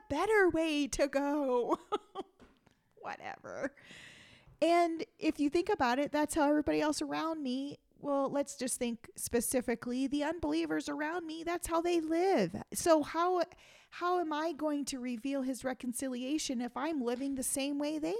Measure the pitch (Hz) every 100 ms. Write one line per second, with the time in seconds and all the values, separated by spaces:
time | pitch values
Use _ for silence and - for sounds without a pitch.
0 | - 285 392 427 370 320 320 294 277 -
1 | 285 269 285 294 277 247 233 330 - 359
2 | - - - _ - _ _ _ _ _
3 | - - 101 - - 92 277 - - -
4 | - - - - - - 320 349 339 330
5 | - - 311 - 294 339 370 415 254 254
6 | 285 294 302 330 285 302 294 302 302 294
7 | 285 294 320 320 269 254 277 - _ _
8 | 285 277 269 285 285 - 254 - 240 214
9 | - - - 233 - 262 254 226 247 247
10 | 269 285 294 349 311 311 320 311 302 285
11 | 302 349 330 320 320 349 - 330 339 349
12 | 311 330 381 330 175 202 - - 349 311
13 | 285 320 349 359 330 - - - _ -
14 | 349 359 320 302 320 277 302 285 277 262
15 | 247 240 277 277 262 247 262 254 247 233
16 | 269 247 254 302 - 247 240 - 294 311
17 | 233 240 277 269 254 269 277 285 294 311
18 | 311